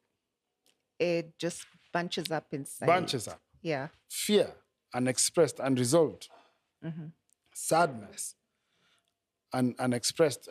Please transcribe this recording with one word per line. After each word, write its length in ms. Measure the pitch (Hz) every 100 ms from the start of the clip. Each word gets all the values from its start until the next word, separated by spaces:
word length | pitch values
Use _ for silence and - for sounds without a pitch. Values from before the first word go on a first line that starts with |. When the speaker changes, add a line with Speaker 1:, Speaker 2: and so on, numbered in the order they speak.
| _ _ _ _ _ _ _ _ _ _
Speaker 1:
It 380 | 175 170 160 _
just 260 | 170 - - _ _
bunches 380 | 175 175 - 156
up 160 | 156 -
inside. 320 | 147 139 - 135
Speaker 2:
bunches 420 | 180 160 131 104
up. 140 | 82 _ _
Speaker 1:
Yeah. 260 | 165 143 139 - _
Speaker 2:
Fear, 380 | - - 208 160 - _ _ _
unexpressed, 680 | 123 127 123 - - 147 -
unresolved. 720 | 131 127 123 165 147 92 - - _ _ _ _ 165
Speaker 1:
Mm-hmm. 220 | 160 156 - _ _ _
Speaker 2:
Sadness, 840 | - - 160 170 120 101 - - - _ _ _ _ _ _ _ _ _ _ _
un-, 220 | 127 123 117
unexpressed, 680 | 127 120 - - 160 127 -